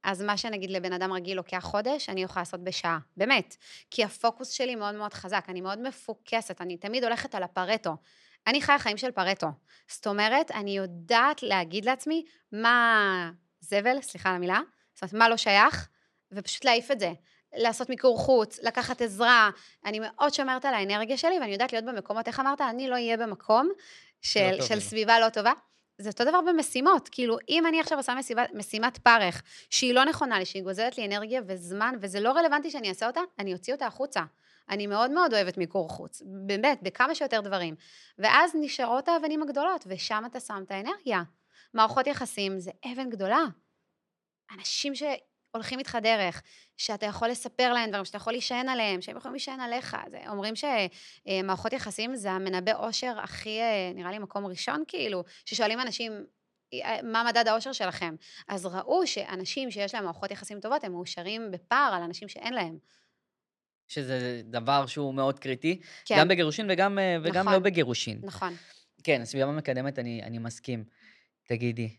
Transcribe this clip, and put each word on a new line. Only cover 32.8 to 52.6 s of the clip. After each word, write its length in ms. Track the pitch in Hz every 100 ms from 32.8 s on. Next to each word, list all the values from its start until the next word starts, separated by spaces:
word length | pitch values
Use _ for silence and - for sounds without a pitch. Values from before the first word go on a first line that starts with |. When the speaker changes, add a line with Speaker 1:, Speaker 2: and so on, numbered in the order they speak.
| 214
Speaker 1:
אעשה 180 | 185 233
אותה, 140 | 285 359 -
אני 140 | 196
אוציא 220 | 180 180
אותה 120 | 285 247
החוצה. 360 | - 277 202 156 _ _ _ -
אני 160 | 196 208
מאוד 240 | 202 247
מאוד 240 | 311 339
אוהבת 220 | 220 185 185
מיקור 320 | 170 196 160
חוץ, 340 | - 170 - 196
באמת, 520 | 196 196 202 262 277
בכמה 320 | 185 - 254
שיותר 260 | 311 285 220
דברים. 340 | 202 190 170 156 - - - -
ואז 340 | 214 269 339 320
נשארות 480 | 294 - 240 254 277
האבנים 340 | 339 302 302
הגדולות, 420 | 302 269 320 359 185
ושם 340 | 185 - 214 233
אתה 140 | 254
שם 220 | - 202 190
את 40 |
האנרגיה. 520 | 196 226 403 302 190 170 _ _ _ _
מערכות 320 | 226 220 226 262
יחסים 540 | 285 247 - 196 190
זה 100 | 180 - 254
אבן 180 | 247 262
גדולה. 340 | 220 190 254 302 165 _ _ _ _ _ _ _ _ _ 196
אנשים 340 | - - 285
שהולכים 840 | 269 294 269 _ _ _ 226 220 262
איתך 200 | 269 240
דרך, 400 | 220 226 185 - _ - _ -
שאתה 300 | - 202 208
יכול 220 | 202 226
לספר 440 | 240 247 - 254
להם 160 | 247 226
דברים, 140 | 202
שאתה 120 | 185 202
יכול 160 | 226
להישען 360 | 240 - 247 262
עליהם, 340 | 254 214 185
שהם 140 | - -
יכולים 160 | -
להישען 260 | 269 277 262
עליך. 360 | 247 240 - - -
זה, 100 | - -
אומרים 280 | 208 208 220
ש-, 80 | 294 240 185 - - - -
אה, 120 | 190
מערכות 280 | 190 185 226
יחסים 420 | 254 220 196 226 262
זה 140 | 196
המנבא 420 | 190 190 180